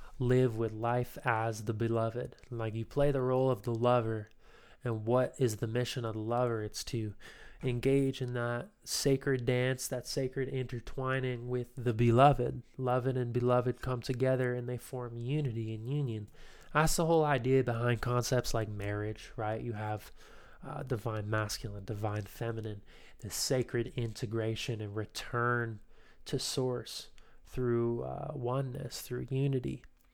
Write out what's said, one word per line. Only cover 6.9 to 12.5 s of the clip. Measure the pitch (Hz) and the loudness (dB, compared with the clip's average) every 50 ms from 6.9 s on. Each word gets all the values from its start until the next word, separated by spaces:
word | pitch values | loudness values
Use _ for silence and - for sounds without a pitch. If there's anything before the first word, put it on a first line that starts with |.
| - 117 110 107 101 - - - - - - - - - - | -4 -4 -4 -4 -6 -8 -14 -18 -18 -18 -20 -20 -12 -6 -4
engage | 131 123 123 - 135 135 139 139 135 131 - | -2 -2 0 2 4 4 4 4 2 0 -2
in | 127 120 123 | -4 -4 -4
that | 123 120 120 120 120 - 208 - _ - | -2 -2 -2 -2 -4 -6 -8 -14 _ -10
sacred | - - - - 147 139 135 - 147 135 127 120 | -6 -4 0 2 4 4 4 4 2 0 2 2
dance, | 117 127 123 123 127 131 127 - - | 2 2 2 4 2 0 -2 -4 -6
that | - 127 117 - | -6 -6 -6 -4
sacred | - 143 135 127 - 139 131 131 | -4 -2 -2 -2 -2 -4 -4 -4
intertwining | 135 131 127 123 - 120 - - - - 131 131 131 131 131 127 123 117 120 123 | -2 -4 -4 -4 -6 -8 -8 -6 -6 -4 -2 0 0 0 0 -2 -4 -4 -4 -4
with | 123 123 120 - - | -2 -2 -4 -4 -6
the | - 117 123 113 | -4 0 0 4
beloved. | 110 120 120 117 120 135 147 139 120 123 127 | 4 6 8 8 10 10 10 8 6 4 0